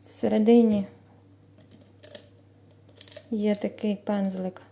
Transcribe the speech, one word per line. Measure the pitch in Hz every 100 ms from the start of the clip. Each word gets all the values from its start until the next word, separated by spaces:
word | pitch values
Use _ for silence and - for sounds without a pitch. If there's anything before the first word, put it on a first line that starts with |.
Всередині | - - 220 214 214 240 233 208 196 - - - - - - - - - - - - - - - - - - - - - - - -
є | 220 208 202
такий | 208 - 214 196
пензлик. | - 208 196 185 185 - -